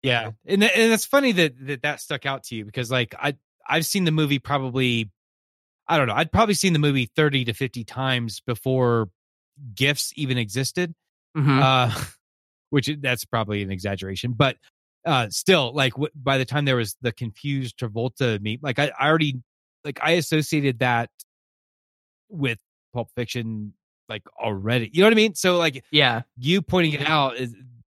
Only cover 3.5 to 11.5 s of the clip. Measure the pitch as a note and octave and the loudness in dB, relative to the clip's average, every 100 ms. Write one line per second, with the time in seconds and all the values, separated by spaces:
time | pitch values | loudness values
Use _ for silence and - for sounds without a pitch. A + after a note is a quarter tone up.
3.5 | _ - D#3 D#3+ G3+ F3 D#3 D3 C#3 - | _ -2 -2 0 0 2 2 2 0 0
4.5 | C#3+ C3 B2 B2+ A#2 A2 _ _ _ _ | -2 -2 0 0 0 -2 _ _ _ _
5.5 | _ _ _ - E3 B2+ G#2+ D#3+ F#3+ A3 | _ _ _ 0 2 2 2 0 2 2
6.5 | F#3+ F#3+ D#3+ D3 C3+ A#2 - D3+ C#3 A#2+ | 2 2 2 2 2 -2 2 2 2 -2
7.5 | G#2+ C3 B2 A2+ - C3 B2 A#2 - - | -4 -4 -6 -10 -6 -2 -2 -2 -8 -6
8.5 | A2+ - C3 B2 A#2 G#2 _ _ _ _ | -4 -2 2 2 2 0 _ _ _ _
9.5 | _ C3+ G2+ C3+ C#3+ - - C#3 B2 A2 | _ -18 0 0 0 -4 -6 -2 -2 -2
10.5 | A2+ C3 - F3 E3 _ _ _ D#3+ C#3+ | -4 -4 -2 -4 -6 _ _ _ 0 2